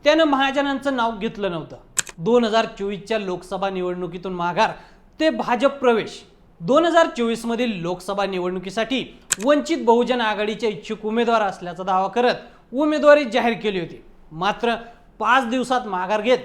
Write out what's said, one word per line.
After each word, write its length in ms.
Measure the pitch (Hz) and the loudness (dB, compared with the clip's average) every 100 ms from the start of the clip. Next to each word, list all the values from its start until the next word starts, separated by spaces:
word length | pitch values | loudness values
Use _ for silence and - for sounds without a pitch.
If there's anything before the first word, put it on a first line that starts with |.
त्यानं 200 | 285 311 | 4 4
महाजनांचं 720 | 311 269 269 269 277 277 277 262 | 4 4 2 0 -2 -2 -2 0
नाव 160 | 226 214 | -2 -2
घेतलं 340 | 220 196 196 | -6 -4 -4
नव्हतं. 260 | 170 135 120 - - - - | -4 -10 -16 -12 -8 -8 -4
दोन 260 | 170 240 | 2 2
हजार 220 | 226 226 226 | 4 0 0
चोवीसच्या 540 | 226 196 202 - 220 | -4 -6 -6 -4 -4
लोकसभा 500 | 196 180 180 190 196 | -4 -6 -6 -4 -4
निवडणुकीतून 640 | 190 180 180 180 180 190 | -4 -4 -4 -8 -8 -8
माघार 360 | 180 175 175 208 - - - - - | -6 -4 0 0 -2 -18 -20 -14 0
ते 100 | 311 | 0
भाजप 420 | 226 196 240 269 | 0 0 2 2
प्रवेश. 520 | 277 254 226 160 - - _ _ - | 2 2 2 0 -10 -20 _ _ -8
दोन 260 | 170 285 339 | 2 4 4
हजार 200 | 330 330 | 4 4
चोवीस 400 | 330 233 226 233 | 2 -2 -2 -2
मधील 360 | 226 247 196 | -2 -2 -2
लोकसभा 440 | 165 180 - 202 196 | -4 -6 -6 -2 -2
निवडणुकीसाठी 920 | 185 180 185 190 202 220 262 - - - - 233 | -2 -4 -4 -6 -4 -2 -2 -4 -8 -6 -2 2
वंचित 320 | 294 - 320 | 2 2 0
बहुजन 400 | 233 233 240 247 | 4 4 4 0
आघाडीचे 480 | 220 208 214 220 233 | 0 -2 -2 -2 -4
इच्छुक 360 | 190 - 220 214 | -4 -8 -8 -4
उमेदवार 360 | 226 233 233 | -2 2 2
असल्याचा 420 | 202 185 175 170 | 0 -4 -10 -8
दावा 240 | 185 190 190 | -2 0 0
करत 260 | 226 247 185 - - - | 0 0 0 -6 -20 -8
उमेदवारी 500 | 247 302 302 294 294 | -2 0 4 6 6
जाहीर 300 | 262 233 233 202 | 6 0 0 0
केली 160 | 208 185 | -2 -4
होती. 240 | 165 - - - - | -6 -12 -20 -20 -16
मात्र 440 | 160 190 214 233 226 - - _ - | -4 -2 0 -2 -2 -6 -20 _ -4
पाच 300 | 214 254 233 | 2 4 4
दिवसात 320 | 254 240 254 220 | -2 0 -2 -2
माघार 360 | 185 185 214 | -4 -2 0
घेत 160 | 214 247 | 2 0